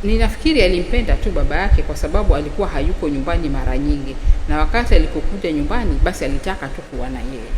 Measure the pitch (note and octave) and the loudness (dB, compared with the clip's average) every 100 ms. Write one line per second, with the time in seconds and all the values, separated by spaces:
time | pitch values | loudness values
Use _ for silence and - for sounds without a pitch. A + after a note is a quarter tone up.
0 | G#3 A3 A3 - D#4+ D4+ F#3 F3+ F3 A#3+ | 2 2 2 0 0 4 4 2 0 0
1 | A3+ A#3 G#3+ E3 B2+ D3+ G3+ - - - | 2 0 0 0 0 0 4 4 4 -4
2 | D3+ G#3 G3 C#3+ D3 C#3+ F#3+ D3 D3+ - | -2 2 2 2 0 -4 -2 0 -2 -2
3 | D#3 C#3 C3+ E3+ D3+ C3+ C3 C3 C#3+ C#3+ | -2 -2 -2 -2 -2 -2 -2 0 0 -2
4 | C3 B2+ - - - D3+ D#3 A#3 A#3+ A3 | -4 -4 2 2 2 0 2 0 4 4
5 | G#3+ D#3 - G3 F3+ D3+ D3 A#3+ A3 C3+ | 4 -2 -2 -2 -4 -2 -2 -2 0 0
6 | F3 F#3 C#3 C#3 F#3+ F#3+ C#3 E3 - B2+ | 0 0 -4 -2 -4 -8 -8 -10 -10 -8
7 | B2+ B2+ B2 C3 A#2 | -8 -8 -8 -10 -6